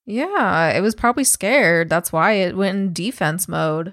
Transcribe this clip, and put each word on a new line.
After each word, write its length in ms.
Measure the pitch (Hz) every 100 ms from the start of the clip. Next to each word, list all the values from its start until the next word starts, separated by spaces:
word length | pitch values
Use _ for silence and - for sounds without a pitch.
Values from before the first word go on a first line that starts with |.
| -
Yeah, 640 | 220 339 403 214 160 165
it 120 | -
was 140 | 202 226
probably 280 | 240 247 262
scared. 640 | - 196 277 180 170 165
That's 220 | 165 -
why 220 | 160 180
it 220 | 214 180 185
went 220 | 196 196
in 160 | 196
defense 540 | 170 196 - 160 175 -
mode. 420 | 165 160 156 165